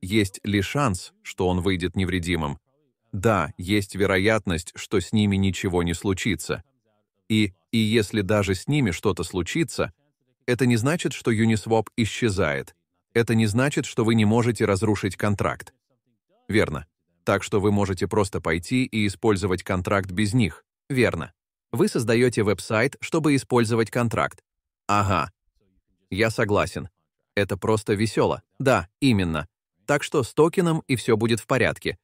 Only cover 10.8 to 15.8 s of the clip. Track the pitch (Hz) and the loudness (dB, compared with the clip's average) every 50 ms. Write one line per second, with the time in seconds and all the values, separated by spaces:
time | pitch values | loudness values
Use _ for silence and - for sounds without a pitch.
10.8 | 107 135 160 180 - 160 127 - - - 117 104 117 113 113 104 - 113 113 113 | 2 2 0 0 -2 -4 -6 -4 -2 -2 2 2 4 2 2 0 0 2 0 0
11.8 | 104 - _ - 117 104 - - - 117 95 90 92 78 71 69 64 - - _ | 0 -2 _ -2 -2 -2 -2 -2 -2 -2 0 0 0 0 0 -4 -6 -10 -16 _
12.8 | _ _ _ _ _ _ _ 117 113 - 120 113 113 107 98 120 131 143 139 - | _ _ _ _ _ _ _ 0 0 2 2 2 2 2 2 2 0 0 0 -2
13.8 | 143 - - - 117 107 117 113 107 104 107 120 117 120 117 - 113 101 101 95 | -4 -4 -2 -2 0 2 4 4 4 4 4 2 2 0 0 0 0 0 0 0
14.8 | 104 107 107 - - 101 90 - - 104 101 92 92 87 65 - - - _ _ | 2 0 0 0 -2 -4 -4 -2 -2 -2 -2 0 -2 -4 -4 -4 -10 -20 _ _